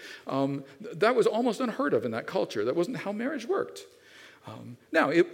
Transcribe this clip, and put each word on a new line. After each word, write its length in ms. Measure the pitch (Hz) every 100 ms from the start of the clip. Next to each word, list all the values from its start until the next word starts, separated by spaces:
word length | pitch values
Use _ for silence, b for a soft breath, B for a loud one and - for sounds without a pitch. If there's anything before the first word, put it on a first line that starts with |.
| B B B
um, 380 | 135 139 139 - B
th-, 160 | - 160
that 180 | 214 247
was 120 | 208
almost 340 | 214 254 -
unheard 320 | 254 - 285
of 120 | 123 120
in 60 |
that 140 | 117 -
culture. 400 | 190 196 110 113
That 100 | 165
wasn't 220 | 175 175
how 140 | 196
marriage 340 | 208 247 294 233
worked. 360 | 381 - - - B B B B B -
Um, 280 | 117 117 120 _
now, 160 | 320 185
it, 180 | 170 175